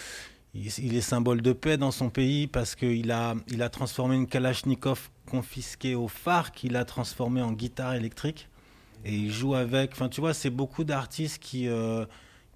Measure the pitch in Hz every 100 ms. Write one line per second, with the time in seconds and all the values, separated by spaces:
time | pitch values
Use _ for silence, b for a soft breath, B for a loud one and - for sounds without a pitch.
0 | B B B B _ 104 104 - 127 120
1 | 107 123 120 120 117 127 156 151 139 -
2 | 123 135 131 143 147 127 117 - 123 117
3 | 117 117 117 117 - 117 120 - 127 -
4 | 127 131 127 131 127 123 139 123 135 131
5 | - - - 131 120 - 117 - 131 123
6 | 117 - - 175 - - 127 123 123 -
7 | 117 - 120 127 120 110 120 - 127 127
8 | 113 - 147 156 - B B B B B
9 | 107 104 104 110 135 135 123 135 135 -
10 | 131 - 160 151 139 123 139 - 156 139
11 | 123 - 156 - - 123 123 117 113 113
12 | 110 B B B B